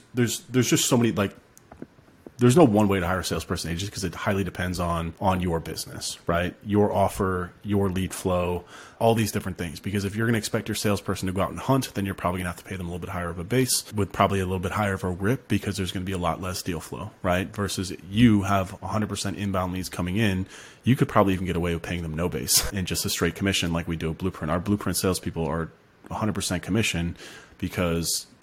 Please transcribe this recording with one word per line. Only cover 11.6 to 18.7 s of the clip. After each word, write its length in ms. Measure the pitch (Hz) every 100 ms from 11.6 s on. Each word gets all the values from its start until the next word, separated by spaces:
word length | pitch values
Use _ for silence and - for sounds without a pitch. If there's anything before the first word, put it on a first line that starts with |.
| - 135 123
then 120 | - 98
you're 80 |
probably 240 | 92 87 92
gonna 120 | 90
have 120 | 85
to 20 |
pay 120 | - 92
them 100 | 85
a 40 |
little 100 | 87
bit 100 | 87
higher 180 | 90 85
of 120 | 87
a 40 |
base 380 | 87 127 127 - -
with 200 | 104 95
probably 260 | - 98 98
a 60 |
little 160 | 92 92
bit 100 | 92
higher 240 | 98 101
of 80 | 95
a 80 | 92
rip 380 | 90 95 135 -
because 280 | 101 104 98
there's 140 | 90
gonna 140 | 95
be 80 | 90
a 60 | 95
lot 220 | 87 78
less 220 | 92 92
deal 160 | - 82
flow, 320 | - - 101 -
right? 280 | 95 90 95
Versus 400 | - 98 - 92 85 82
you 340 | 104 120 104
have 380 | 98 98 92